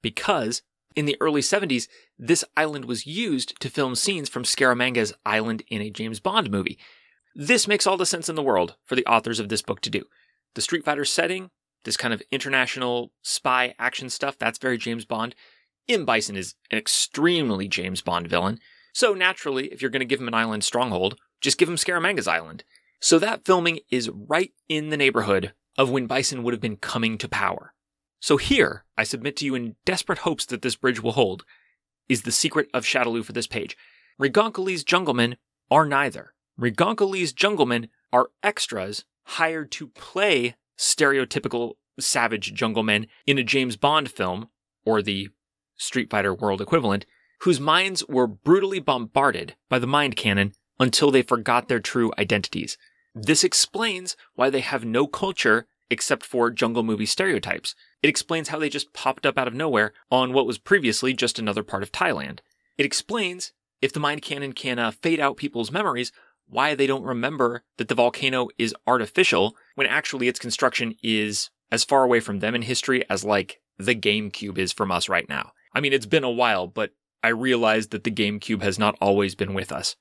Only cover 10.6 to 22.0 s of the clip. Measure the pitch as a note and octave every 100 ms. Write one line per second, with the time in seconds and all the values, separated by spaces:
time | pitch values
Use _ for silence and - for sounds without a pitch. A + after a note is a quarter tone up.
10.6 | - E3+ D3 D3 C#3+ - E3+ F#3 F#3 _
11.6 | _ _ - A2+ B2 A2+ - C3+ C#3+ C3+
12.6 | B2+ - B2+ A#2+ A#2+ _ - - C3+ B2+
13.6 | B2+ - A#2+ - B2+ - C#3 - A2+ A2+
14.6 | C3 A#2+ A#2 A#2 A2+ A2+ A#2 - - _
15.6 | _ _ - A3+ C#3 A2+ G#2 G2+ F#2 -
16.6 | _ A2 G#2+ - - - E3 F3 C#3 G2
17.6 | G2 - F2+ F#2 - F2 E2+ F2 F2+ A2+
18.6 | _ _ _ - A#3+ F#3+ F#3 F#3 D3+ C3
19.6 | C#3 C3 C3 B2+ B2+ B2+ B2 A2+ A2+ G#2+
20.6 | - A#2+ B2 G#2+ F#2 - _ _ C3+ -
21.6 | E3+ E3+ - F3+